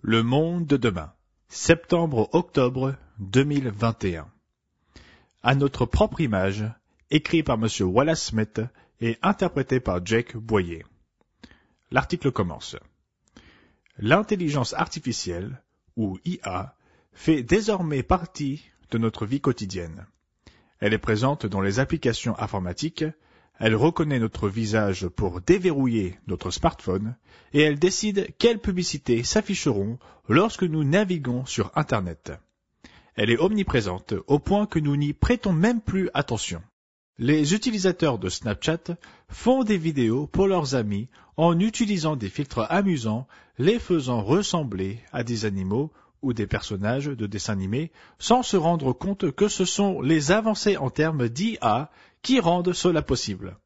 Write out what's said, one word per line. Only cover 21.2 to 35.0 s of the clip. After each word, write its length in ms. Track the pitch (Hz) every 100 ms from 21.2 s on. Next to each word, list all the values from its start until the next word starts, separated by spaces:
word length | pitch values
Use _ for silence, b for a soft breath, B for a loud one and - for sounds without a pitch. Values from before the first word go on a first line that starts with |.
| 131 147 107
dans 140 | 98
les 180 | 98 101
applications 580 | 135 160 131 110 - -
informatiques, 680 | 107 104 90 87 160 - 156 - b b b _
elle 160 | 113 110
reconnaît 440 | 147 170 151 135
notre 280 | 110 - 104
visage 600 | 101 110 110 104 92 92
pour 340 | - 101 90
déverrouiller 760 | 90 190 180 143 131 113 92 90 -
notre 240 | 90 92
smartphone, 640 | - - - - 95 107 123 b b b
et 80 | 143
elle 180 | 151 143
décide 500 | 180 190 214 196 - -
quelles 220 | 233 226
publicités 640 | 208 180 170 143 - 117
s'afficheront 720 | 120 214 208 190 151 104 101 120 b b -
lorsque 320 | 156 220 -
nous 220 | 180 156
naviguons 600 | 143 175 208 175 127 123 131
sur 240 | - 98
Internet. 600 | - 151 113 90 82 - 76 _ _ _ _ B B B -
Elle 160 | 107
est 80 | 117
omniprésente 760 | 180 214 190 131 101 90 - 98 -
au 100 | 147
point 300 | - 202 208
que 100 | 165
nous 180 | 147
n'y 180 | 143